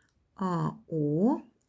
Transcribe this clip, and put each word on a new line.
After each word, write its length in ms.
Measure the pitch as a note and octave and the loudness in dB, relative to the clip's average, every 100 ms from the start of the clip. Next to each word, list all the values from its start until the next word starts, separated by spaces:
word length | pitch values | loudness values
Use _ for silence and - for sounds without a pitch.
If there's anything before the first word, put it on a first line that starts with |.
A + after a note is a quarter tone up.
| _ _ _ - | _ _ _ -6
А 360 | F#3 E3+ D#3 - - | -2 0 -2 -6 -6
О 520 | D#3+ D3 D#3 A#3 E4 - _ | -2 0 4 2 2 -6 _